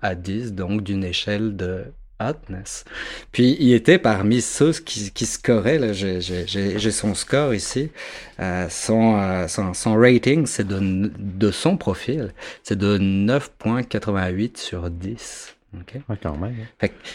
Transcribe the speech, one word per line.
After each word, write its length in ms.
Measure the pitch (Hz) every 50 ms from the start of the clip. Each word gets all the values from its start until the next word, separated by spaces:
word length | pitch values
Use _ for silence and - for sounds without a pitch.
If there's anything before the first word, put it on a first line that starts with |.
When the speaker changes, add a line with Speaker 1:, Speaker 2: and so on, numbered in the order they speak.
| -
Speaker 1:
à 140 | 101 90
dix, 380 | 87 87 92 95 113 123 117 101
donc 280 | 92 92 90 104 107 98
d'une 220 | 98 101 98 95
échelle 500 | 90 87 - - 107 104 104 110 110 101
de 300 | 92 98 90 92 92 - - - - - - - -
hotness. 640 | 113 127 156 - - - 92 92 101 - - - - - - - - - - - - -
Puis 260 | - - 123 127 147 175
il 120 | 147 123 123
était 240 | 113 113 - 175 185
parmi 420 | - 113 107 95 95 104 117 123
ceux 320 | 113 - - - 143 160 160
qui, 400 | - - - - 107 104 98 -
qui 140 | - 113
scoraient, 520 | - - - - - 120 107 95 120 156 156
là, 140 | 127 107 101
j'ai, 280 | 95 98 95 92 90
j'ai, 260 | 85 92 90 90 87 87
j'ai, 320 | - 101 98 101 92 104
j'ai 100 | 101 110
son 240 | 101 - - 107 95
score 400 | - - - - 139 151 139 113
ici, 360 | 98 - - - 131 143 160 - - - - - - - - - -
euh, 280 | 92 92 90 90 90 85
son, 460 | - - - - 110 113 113 113 110
euh, 300 | 101 98 95 92 92 87
son, 260 | 82 - - 98 92 87
son 200 | - - 117 107
rating, 500 | 110 120 123 123 117 - 127 143 165 147
c'est 200 | - - - 104
de, 460 | 98 101 95 101 95 95 95 101 107 -
de 340 | - 101 101 90 95 107 104 92
son 240 | - - 160 190
profil, 560 | - - - 92 - - - 135 160 120 95 - - - - - - -
c'est 140 | - 104 98
de 200 | 101 101 104 95
neuf 520 | 98 98 95 98 101 110 127 143 139 -
point 340 | - - - 110 113 120 -
quatre-vingt-huit 720 | - - 104 - 110 101 95 92 92 90 95 110 123 -
sur 340 | - - - - 87 85 87
dix. 640 | 85 85 90 98 117 113 - - - - - - - _ _ _ - 90
Ok ? 220 | 87 - - 139 143 -
Speaker 2:
Ouais, 80 | 110 -
quand 160 | - 95 73
même, 200 | 76 90 113 123 113
hein. 60 | 110 - - _
Speaker 1:
Fait 80 | - 101
que, 60 | - - - - -